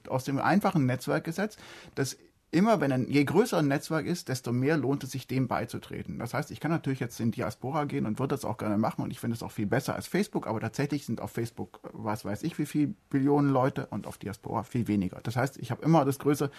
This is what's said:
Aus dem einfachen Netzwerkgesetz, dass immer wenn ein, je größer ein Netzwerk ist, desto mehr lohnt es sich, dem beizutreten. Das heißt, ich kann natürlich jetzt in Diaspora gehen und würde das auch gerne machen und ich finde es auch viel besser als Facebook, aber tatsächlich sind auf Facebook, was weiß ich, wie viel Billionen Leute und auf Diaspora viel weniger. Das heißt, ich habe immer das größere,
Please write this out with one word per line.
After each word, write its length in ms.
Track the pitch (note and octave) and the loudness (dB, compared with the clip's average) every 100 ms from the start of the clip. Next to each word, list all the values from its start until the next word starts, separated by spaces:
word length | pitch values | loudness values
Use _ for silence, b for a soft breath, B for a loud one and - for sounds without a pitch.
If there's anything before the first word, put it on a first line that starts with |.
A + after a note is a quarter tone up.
| - | -4
Aus 160 | C3 | -4
dem 140 | - C#3 | 0 0
einfachen 460 | C3 F#3 G3 E3+ | 4 4 4 4
Netzwerkgesetz, 720 | B2+ B2+ - D3+ E3 E3 G#3 - B B B | 4 2 0 -2 -2 -4 -4 -6 B B B
dass 240 | - C3+ - - _ _ | -4 -4 -4 -16 _ _
immer 280 | D#3+ A3 G#3+ | 4 6 6
wenn 100 | C#3 | 4
ein, 160 | C3 - | 2 2
je 160 | C#3+ | 4
größer 320 | C#3+ D#3+ A#3+ F3 | 6 4 4 4
ein 120 | C#3+ | 2
Netzwerk 360 | C#3 - D#3+ | 2 0 -2
ist, 240 | - E3+ - | 0 -4 -4
desto 240 | B2+ - | -4 -2
mehr 240 | A#2+ C3+ D#3+ | 0 2 2
lohnt 260 | B2 C#3+ | 2 0
es 80 | C3 | -2
sich, 140 | C3 - | -8 -2
dem 220 | C3 B2 | 0 0
beizutreten. 680 | - A#2 - - - - G2 | 0 -2 -6 -8 -8 -8 -6
Das 160 | A#2 | -4
heißt, 160 | B2+ - | -4 -6
ich 100 | A#2+ | -4
kann 100 | D3 | -2
natürlich 300 | E3 C#3 C3+ | 0 0 -2
jetzt 180 | A#2 - | -4 -2
in 120 | A2+ | -2
Diaspora 560 | A#2+ A2+ - B2+ D3+ C#3+ | 0 -4 -6 -4 -2 -2
gehen 180 | C#3 | -2
und 140 | G#2+ G#2+ | -2 -2
würde 160 | C3+ | -2
das 100 | C#3+ | -2
auch 140 | - G#2 | -4 -4
gerne 180 | G#2+ G#2 | 0 2
machen 240 | A2 - | 2 0
und 100 | C3 | -6
ich 100 | - | -4
finde 160 | A#2+ A2+ | -4 -4
es 60 | |
auch 100 | - | -6
viel 120 | - | -4
besser 300 | G#2 A#2+ - | 0 0 0
als 120 | - - | -4 -2
Facebook, 400 | F3 G#3 - - | -2 -2 -2 -2
aber 140 | A2 | -2
tatsächlich 460 | A2 - C#3 D3 - | -2 -2 -2 -2 -4
sind 160 | A2+ | -6
auf 80 | G#2+ | -4
Facebook, 500 | - A#2 - G2+ - - | -4 -6 -6 -12 -12 -16
was 320 | - A2 G#2+ G2 | -8 -4 -4 -4
weiß 160 | G#2+ | -4
ich, 160 | E3 - | -4 -4
wie 80 | D3+ | -2
viel 280 | D3 C#3+ - _ | 0 0 -2 _
Billionen 420 | C#3 C#3 D3 C#3+ | 2 4 6 6
Leute 360 | C3+ C3+ C#3 - | 4 2 0 -4
und 200 | G#2 - | -6 -8
auf 120 | - | -8
Diaspora 460 | G2+ G2 - A2 | -10 -10 -6 -4
viel 220 | - B2 G#2+ | -2 -2 0
weniger. 320 | G#2 F2+ - | 2 0 -4
Das 120 | A2+ | -4
heißt, 220 | A#2+ A2+ - | 0 -2 -2
ich 140 | - | -8
habe 120 | B2 | -2
immer 220 | D3 E3 | 4 6
das 140 | C3+ C3 | 4 2
größere, 320 | C#3+ D3+ C#3+ | 0 2 0